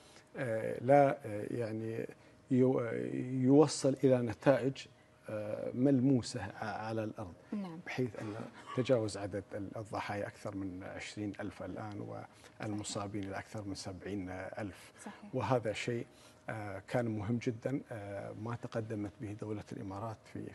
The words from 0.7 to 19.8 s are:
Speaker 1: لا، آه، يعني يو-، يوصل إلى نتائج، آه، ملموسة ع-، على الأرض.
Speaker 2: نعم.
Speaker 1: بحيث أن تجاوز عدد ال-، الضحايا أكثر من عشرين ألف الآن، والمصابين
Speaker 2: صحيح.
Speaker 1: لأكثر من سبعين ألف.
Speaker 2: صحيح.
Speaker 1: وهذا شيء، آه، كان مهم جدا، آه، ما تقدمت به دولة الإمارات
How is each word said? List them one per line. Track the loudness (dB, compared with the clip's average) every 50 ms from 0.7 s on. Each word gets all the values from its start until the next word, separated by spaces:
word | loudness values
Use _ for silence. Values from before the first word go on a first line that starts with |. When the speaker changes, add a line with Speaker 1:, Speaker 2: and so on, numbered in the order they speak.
| -4 -2 6
Speaker 1:
لا، | 8 10 10 10 8 6 2 -4
آه، | -6 -4 -4 -4 -4
يعني | -2 -2 -2 -2 -2 -4 -4 -4 -4 -4 -6 -6 -8 -14 -20 -20 -20 -20 -2 2
يو-، | 6 6 6 6 6 4 2 0 -2 -2 -2 -2 -2 -2 -2 -2 0 2 6
يوصل | 8 10 10 10 10 6 2 2 2 2 6 6
إلى | 6 6 6
نتائج، | 4 0 -4 4 6 6 6 6 6 0 -2 -2 -12 -16 -18 -20 -20 _ -20 _ -10 -8
آه، | -6 -6 -4 -4 -4 -4 -4 -4 0
ملموسة | 2 4 6 6 6 6 6 6 4 2 0 -4 -6 -6
ع-، | -6 -6 -6 -6
على | -4 -4 -4 -4 -4 -2 -2 -2
الأرض. | -4 -4 -8 -10 -10 -10 -16 -12 -8
Speaker 2:
نعم. | -6 -6 -6 -6 -10 -10 -10
Speaker 1:
بحيث | -8 -2 -2 -2 -2 -2 -6
أن | -8 -6 -6 -8 -10 -10 -12 -16 -14 -6 -4 -2
تجاوز | 2 4 4 4 2 0 -4 -4
عدد | -6 -4 -6 -6 -8 -6 -8
ال-، | -8 -8 -8 -8 -10
الضحايا | -10 -6 -6 -6 -4 -4 -4 -4 -4 -6
أكثر | -8 -10 -10 -8 -6
من | -6 -6 -6 -8 -10 -12
عشرين | -10 -10 -10 -10 -10 -8 -6 -6 -6 -6 -6
ألف | -8 -10 -8 -8 -10
الآن، | -10 -8 -8 -8 -8 -8 -8 -10 -10 -10 -12 -12 -14 -18 -20 -20 -20 -12 -10
والمصابين | -8 -6 -6 -6 -6 -6 -6 -4 -6 -4 -6 -6
Speaker 2:
صحيح. | -6 -4 -6
Speaker 1:
لأكثر | -8 -8 -8 -10 -10 -8
من | -8 -8
سبعين | -8 -8 -10 -10 -8 -8 -6 -6 -4 -4 -6
ألف. | -6 -8 -8 -8 -8 -8 -8 -8 -8 -12 -18 -20 -20 -16 -14
Speaker 2:
صحيح. | -14 -14 -14 -14 -6 -4
Speaker 1:
وهذا | -4 0 2 2 2 2 0 -4
شيء، | -2 -2 -2 -2 -4 -6 -8 -14 -20 -20 -20 -20 -16 -10 -8
آه، | -8 -6 -6 -6 -8 -10 -10 -2
كان | 0 0 0
مهم | 2 0 -2 0 0 -2 0
جدا، | 0 -2 -4 -2 -4 -4 -4 -4 -4 -6
آه، | -10 -10 -8 -8 -8 -8 -8 -8 -8 -8 -6
ما | -6 -6
تقدمت | -6 -8 -6 -4 -4 -4 -4 -4 -4 -4 -6 -8 -8
به | -10 -10 -8 -8
دولة | -6 -6 -6 -8 -8 -10
الإمارات | -10 -10